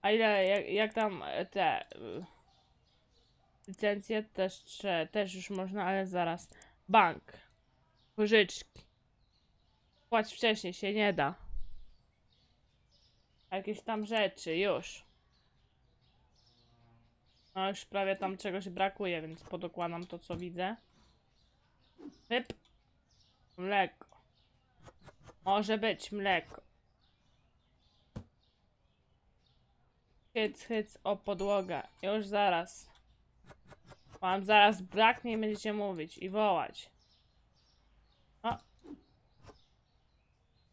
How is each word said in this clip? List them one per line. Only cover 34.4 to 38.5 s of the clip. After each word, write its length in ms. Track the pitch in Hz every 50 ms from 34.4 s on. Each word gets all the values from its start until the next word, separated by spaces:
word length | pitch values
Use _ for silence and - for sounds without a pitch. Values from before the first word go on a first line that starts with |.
| 196
zaraz 380 | 190 214 208 202 208 220 185 190
braknie 500 | 185 - 196 220 226 240 - - 240 226
i 60 | 220
będziecie 340 | 220 214 214 196 - 214 208
mówić 460 | 208 208 202 190 170 151 170 - -
i 120 | - 185
wołać. 600 | 185 214 214 208 185 160 - - - - - - _ _ _ _ _ _ _ _ _ _ _ _ _ _ _ _ _ _ _ _ _ _ _ _ _ _ _ _ _ _ -
O. 140 | 226